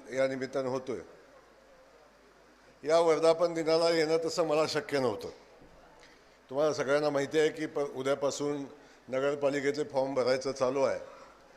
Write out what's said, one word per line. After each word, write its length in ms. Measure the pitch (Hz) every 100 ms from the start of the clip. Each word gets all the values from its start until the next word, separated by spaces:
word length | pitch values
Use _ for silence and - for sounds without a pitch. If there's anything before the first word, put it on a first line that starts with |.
| -
या 140 | 131 135
निमित्तानं 420 | 131 127 139 131
होतोय. 300 | 131 131 101 - - - - - - - - - - - _ - - - - - -
या 160 | 139 165
वर्धापन 540 | 170 156 160 165 175
दिनाला 360 | 165 156 160 170
येणं 280 | 165 156 165 165
तसं 220 | 175 160
मला 200 | 151 151
शक्य 320 | 151 - 139
नव्हतं. 300 | 123 98 85 - - - - - - - - - - - -
तुम्हाला 240 | 135 151
सगळ्यांना 360 | 131 127 143 151
माहिती 300 | 143 139 156
आहे 100 | 156
की 160 | 151 151
प-, 140 | 151
उद्यापासून 840 | 143 131 135 139 139 - 147 147 131 - - - -
नगरपालिकेचे 760 | 131 143 147 143 143 139 143
फॉर्म 300 | 147 135 135
भरायचं 380 | 131 120 131 135
चालू 320 | 131 131 139
आहे 340 | 123 92 - - - - -